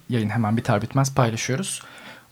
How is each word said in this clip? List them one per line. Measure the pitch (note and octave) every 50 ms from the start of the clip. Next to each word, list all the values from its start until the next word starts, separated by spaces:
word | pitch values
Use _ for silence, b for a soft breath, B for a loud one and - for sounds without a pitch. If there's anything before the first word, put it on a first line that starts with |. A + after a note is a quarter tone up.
| - -
yayın | B2 A#2 G#2+ A2
hemen | G#2 A#2+ A2+ G#2 A2+ A2+
biter | - - A2+ G#2
bitmez | A2+ - - C3+ C3+ C3+ C3+
paylaşıyoruz. | C#3 B2 A2+ A2 A2+ - - B2+ D3+ G3 - - - B B B B B B B B B B